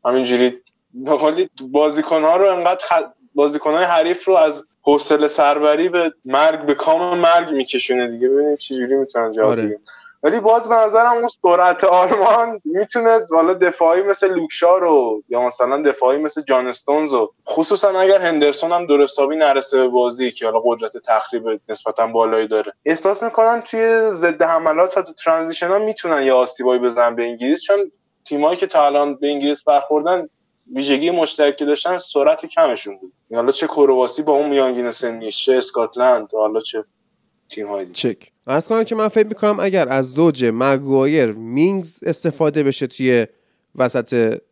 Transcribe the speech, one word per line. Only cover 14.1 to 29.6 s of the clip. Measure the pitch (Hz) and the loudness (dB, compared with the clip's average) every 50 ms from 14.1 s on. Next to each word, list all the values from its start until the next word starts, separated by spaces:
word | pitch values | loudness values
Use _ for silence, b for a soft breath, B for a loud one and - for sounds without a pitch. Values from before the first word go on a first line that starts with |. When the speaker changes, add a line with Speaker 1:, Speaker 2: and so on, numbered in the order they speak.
| 196 - - 190 185 | 0 2 2 0 0
Speaker 1:
لوکشا | 170 165 156 - - 170 170 180 185 | 0 -4 -6 -4 0 4 4 4 4
رو | 180 170 156 143 127 117 107 107 - _ | 4 4 4 4 2 2 -2 -6 -6 _
یا | 120 120 | -4 -2
مثلاً | 123 123 - - 123 123 135 143 | -2 -2 0 0 0 0 0 0
دفاعی | 151 143 135 - 127 127 135 143 | 0 0 0 2 2 2 2 2
مثل | 156 151 - 156 | -2 -4 -6 -8
جان | 147 139 135 127 123 127 | -2 0 0 0 0 -2
استونز | 120 - - - 143 151 156 151 139 | -8 -8 -4 -2 0 0 0 0 0
رو، | 120 110 104 _ _ _ - | -2 -2 -2 _ _ _ -6
خصوصاً | - - 320 - 208 - - 202 190 185 | -2 -2 0 0 0 0 0 0 2 2
اگر | 190 190 196 196 | 4 4 4 4
هندرسون | 185 170 165 151 147 147 143 - - 165 | 2 0 0 2 2 2 0 0 -2 -2
هم | 175 175 175 | -2 -2 0
درست | 165 147 143 143 135 - - | 2 4 4 4 2 2 -2
حسابی | 139 139 156 | -2 0 0
نرسه | 160 156 147 139 135 135 - - 131 | 2 2 2 2 2 0 0 0 2
به | 131 127 | 2 2
بازی | 123 123 123 123 120 123 127 123 | 2 2 0 0 -2 -4 -6 -6
که | - - 120 | -6 -4 -6
حالا | 113 110 113 113 | -2 -2 0 0
قدرت | 120 117 110 113 107 _ 120 _ | 0 -2 -2 -6 -10 _ -12 _
تخریب | - 113 107 107 - - 117 113 113 110 104 _ - | -2 -2 -2 -2 -4 -8 -6 -4 -4 -6 -6 _ -12
نسبتاً | 110 - - 110 - - 117 117 | -12 -8 -8 -8 -2 -2 -4 0
بالایی | 113 113 113 113 113 113 110 107 | 0 0 0 2 0 -2 -2 0
داره، | 110 107 104 104 - _ _ | -2 -4 -4 -4 -10 _ _
احساس | 147 160 165 - 190 208 208 233 | -4 -4 0 0 -2 -2 -2 -4
می‌کنم | 233 214 - 226 226 233 233 226 | -4 0 2 2 2 2 0 -4
توی | - - 226 226 226 226 226 220 220 | -6 -4 -2 0 2 2 2 0 0
ضد | 202 170 165 170 165 151 | -2 0 -2 -2 0 0
حملات | 170 165 165 160 165 160 156 160 180 185 185 196 | 0 0 0 0 0 0 2 2 2 2 0 -4
و | |
تو | 185 - 160 | -4 -6 -12
ترانزیشن | - - 165 165 165 165 165 165 - 175 175 | -6 -2 0 0 0 -2 -6 -6 -6 -2 0
ها | 190 208 | 0 0
می‌تونن | 214 214 214 - - 175 165 143 135 | 0 -2 -6 -6 -4 -2 -2 0 2
یه | 135 131 | 2 4
آسیبایی | 127 127 120 - - 127 127 127 123 | 2 2 0 -4 -4 0 0 0 2
بزنن | 123 123 117 120 120 120 117 | 0 0 0 2 0 0 0
به | 117 117 | -2 -4
انگلیس، | 120 120 113 123 131 151 - | -4 -4 -6 -2 -2 -2 -2
چون | - - 202 202 202 165 _ _ _ _ _ _ _ | 0 0 0 0 0 -6 _ _ _ _ _ _ _
تیمایی | - 147 143 147 156 175 175 | -8 -4 0 0 0 0 0
که | 196 185 | -4 -2
تا | - 160 147 | 0 2 2
الان | 143 139 143 147 147 139 | 4 2 2 0 0 -4
به | 131 143 143 | -4 -4 -4
انگلیس | 147 143 139 147 147 143 | -4 -2 -2 -2 -4 -2